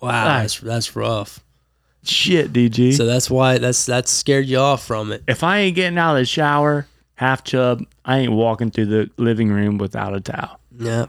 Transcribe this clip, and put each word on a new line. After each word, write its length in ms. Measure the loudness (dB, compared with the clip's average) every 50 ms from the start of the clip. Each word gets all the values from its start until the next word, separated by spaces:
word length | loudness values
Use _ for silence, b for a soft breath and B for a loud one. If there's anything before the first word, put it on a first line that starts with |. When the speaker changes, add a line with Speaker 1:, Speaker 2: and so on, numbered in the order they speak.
Speaker 1:
Wow, 80 | -6 -4
Speaker 2:
Fuck. 320 | -2 0 2 2 2 2
Speaker 1:
that's, 180 | 0 -2 -4 -6
that's 360 | -6 -6 -6 -4 -6 -6 -6 -6
rough. 420 | -4 -4 -4 -4 -6 -8 -14 -20 -20 _ _ _ _ _ _ _ _ _ _ _ -8
Speaker 2:
Shit, 480 | -4 -2 0 2 2 2 2 2 2
D 160 | 2 2 2 4
G. 260 | 4 4 4 4 4
Speaker 1:
So 120 | 4 2
that's 240 | 2 2 0 0 0
why 300 | 2 2 4 4 2 2
that's, 260 | 2 0 0 0 -2
that 220 | -2 -2 -2 0 0
scared 400 | -2 -2 0 2 2 2 2 0
you 100 | 0 2
off 260 | 2 2 2 0 -2
from 280 | -4 -6 -6 -4 -6
it. 100 | -8 -6 -4 -4
Speaker 2:
If 160 | -2 0 0
I 160 | 0 0 2
ain't 160 | 0 0 0
getting 240 | -2 -2 -2 0 0
out 160 | 2 2 2
of 60 | 2
the 40 | 0
shower, 640 | 0 0 0 0 2 2 2 2 2 0 0 -2 -6 _ _ _ _ _
half 300 | -2 -2 0 0 -2 -2
chub, 400 | -2 -2 0 2 2 0 -2 -4 -10 _ _ -4
I 140 | -2 0 0
ain't 140 | 0 0
walking 400 | 2 2 2 0 0 -2 -4 -4
through 160 | -2 -2 -2 0
the 240 | 0 0 0 -2 -4 -2
living 320 | 0 0 0 2 0 0
room 260 | 2 2 0 0 0 -2
without 380 | -4 -6 -6 -6 -6 -6 -6
a 40 | -8
towel. 400 | -8 -8 -8 -8 -10 -10 -12 -16 _ _ -14 -8
Speaker 1:
Yeah, 260 | -6 -4 -2 -2 -4